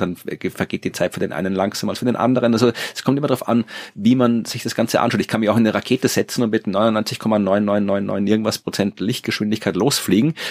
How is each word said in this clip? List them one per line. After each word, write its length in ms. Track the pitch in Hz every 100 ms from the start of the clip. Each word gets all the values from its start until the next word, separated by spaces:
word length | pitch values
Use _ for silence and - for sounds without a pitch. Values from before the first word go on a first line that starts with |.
dann 160 | 90 90
vergeht 640 | - - 95 - 92 95
die 80 | -
Zeit 220 | - 92
für 80 | -
den 100 | 98
einen 220 | 76 95 95
langsamer 360 | 98 - 104
als 80 | 98
für 60 | 123
den 120 | 117
anderen. 340 | 117 127 120
Also 220 | 113 120 - -
es 120 | - -
kommt 120 | 139
immer 100 | 151
darauf 200 | 127 -
an, 160 | 117 110 - -
wie 220 | - 107 127
man 280 | 120 117
sich 180 | - 120
das 140 | 117 -
Ganze 240 | 113 -
anschaut. 220 | 120 104
Ich 80 | -
kann 100 | 110
mich 80 | 104
auch 60 | 107
in 100 | 110
eine 80 |
Rakete 360 | 104 - - 127
setzen 340 | - - -
und 60 | 117
mit 180 | 107 -
neunundneunzig 500 | 98 113 110 107 -
Komma 220 | 113 107
neun 240 | 98 101
neun 220 | 104 104 98
neun 200 | 98 98
neun 220 | 98 98
irgendwas 320 | 107 110 - -
Prozent 340 | - 98 -
Lichtgeschwindigkeit 760 | 95 123 - - 107 107 101 90
losfliegen, 560 | 123 - - 95 147 - -